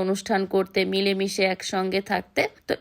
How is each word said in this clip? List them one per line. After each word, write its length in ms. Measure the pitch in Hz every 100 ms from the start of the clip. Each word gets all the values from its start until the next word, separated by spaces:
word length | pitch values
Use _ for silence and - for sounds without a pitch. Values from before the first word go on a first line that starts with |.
অনুষ্ঠান 380 | 185 196 - 196 190
করতে, 260 | 196 190 196 190
মিলেমিশে 500 | 190 196 196 196 196 190
একসঙ্গে 480 | 185 - 190 190 190 196
থাকতে? 300 | 185 - - 427 - -
তো 60 | -